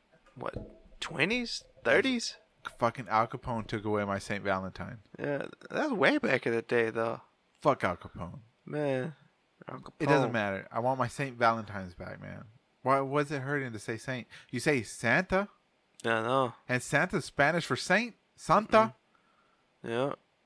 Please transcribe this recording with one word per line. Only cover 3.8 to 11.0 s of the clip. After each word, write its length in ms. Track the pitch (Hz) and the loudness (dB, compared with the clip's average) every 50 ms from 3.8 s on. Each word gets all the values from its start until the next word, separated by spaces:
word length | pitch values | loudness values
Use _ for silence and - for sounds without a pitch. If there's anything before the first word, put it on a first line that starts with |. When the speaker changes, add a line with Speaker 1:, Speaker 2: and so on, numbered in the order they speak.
| 101 | -2
Speaker 2:
away 180 | 107 104 104 104 | 0 0 0 0
my 140 | 101 98 98 | 0 -2 -4
Saint 240 | - - 107 101 | -4 -6 -6 -4
Valentine. 560 | 98 101 95 95 95 92 - - 90 98 123 113 - _ - - | -2 0 0 0 -2 -6 -8 -10 -10 -12 -12 -14 -18 _ -12 -6
Speaker 1:
Yeah, 240 | - 143 143 139 - - - - - - | -4 -4 -4 -4 -6 -8 -12 -16 -12 -6
that 220 | - - 277 311 | -4 -2 -2 -2
was 20 | |
way 240 | 262 180 - 170 285 | 0 2 4 4 4
back 300 | 294 - 220 139 120 - | 2 2 0 0 0 0
in 80 | 123 117 | 0 -2
the 80 | 117 | -2
day, 260 | 113 - 123 120 113 113 | 0 0 2 2 2 2
though. 320 | 110 117 113 113 120 - - _ _ _ _ _ _ _ | 0 -2 -2 -4 -4 -6 -12 _ _ _ _ _ _ _
Speaker 2:
Fuck 240 | - 151 131 - - | 2 2 2 4 2
Al 120 | 98 90 - | -2 -2 -4
Capone. 400 | - - - 98 85 85 - - - - _ _ _ | -8 -12 -12 -10 -10 -10 -12 -14 -18 -20 _ _ _
Speaker 1:
Man, 500 | - - 151 151 143 135 127 127 165 151 - _ _ _ _ _ _ _ - - - | -8 -6 -2 -2 0 0 -2 -2 -6 -8 -12 _ _ _ _ _ _ _ -18 -14 -14
Al 120 | 127 127 | -12 -12
Capone. 120 | - - - - | -14 -14 -8 -2
Speaker 2:
It 60 | 156 139 | 2 4
doesn't 240 | 151 143 135 113 | 6 6 4 4
matter. 340 | 117 113 104 101 98 95 95 - | 2 0 0 0 -2 -4 -6 -6
I 60 | - 117 | -4 -2
want 200 | 117 127 135 | 0 0 0
my 100 | 131 | 0